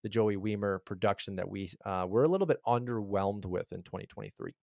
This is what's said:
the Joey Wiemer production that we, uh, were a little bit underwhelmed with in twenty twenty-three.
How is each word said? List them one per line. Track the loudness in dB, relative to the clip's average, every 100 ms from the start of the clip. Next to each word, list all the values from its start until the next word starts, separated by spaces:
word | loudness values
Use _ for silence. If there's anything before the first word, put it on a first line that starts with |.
the | 0
Joey | 2 2
Wiemer | 2 0 0 0 -2
production | -4 0 2 2 -4
that | -6 -4
we, | -6 -8 -8
uh, | -4 -2 2
were | 4
a | 4
little | 4 2
bit | 0
underwhelmed | 2 0 0 -4 0 2 2 -2
with | -4 -4 -4
in | -10
twenty | -10 -10 -10
twenty-three. | -12 -14 _ -10 -10